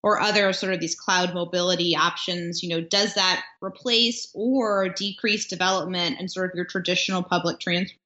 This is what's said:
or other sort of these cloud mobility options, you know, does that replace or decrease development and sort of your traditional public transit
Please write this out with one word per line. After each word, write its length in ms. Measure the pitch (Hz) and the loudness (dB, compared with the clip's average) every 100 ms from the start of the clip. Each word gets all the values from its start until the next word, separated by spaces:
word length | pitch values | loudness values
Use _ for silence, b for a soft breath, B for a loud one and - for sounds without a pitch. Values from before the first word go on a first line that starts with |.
or 160 | 208 208 | 0 2
other 320 | 208 208 196 | 4 4 4
sort 220 | 190 190 | 2 -2
of 60 | 180 | -2
these 160 | 165 - | -2 -4
cloud 380 | - 185 180 | 2 2 2
mobility 600 | 175 175 180 180 175 175 151 | -2 -2 0 0 2 2 4
options, 680 | 170 - - 175 170 170 | 2 0 -4 -4 -4 -6
you 80 | 175 | -4
know, 120 | 165 | -4
does 320 | 165 196 202 | 0 0 0
that 300 | 202 185 175 - - | 2 0 0 -4 -10
replace 680 | 190 - 247 233 233 233 - | -10 -6 0 2 2 0 -8
or 560 | - 233 262 220 196 190 | -4 0 2 2 2 0
decrease 580 | 180 202 196 220 208 - | -2 -6 -2 -2 0 -4
development 680 | 180 185 190 160 180 170 - | 0 2 2 0 -2 -2 -4
and 100 | 180 | -6
sort 220 | 185 185 | -4 -4
of 40 | 180 | -4
your 100 | 180 | -4
traditional 580 | 190 180 180 - 185 | -4 0 0 0 -2
public 360 | 180 180 170 160 | 0 0 0 -2
transit 360 | 180 175 190 - | -2 -2 -2 -8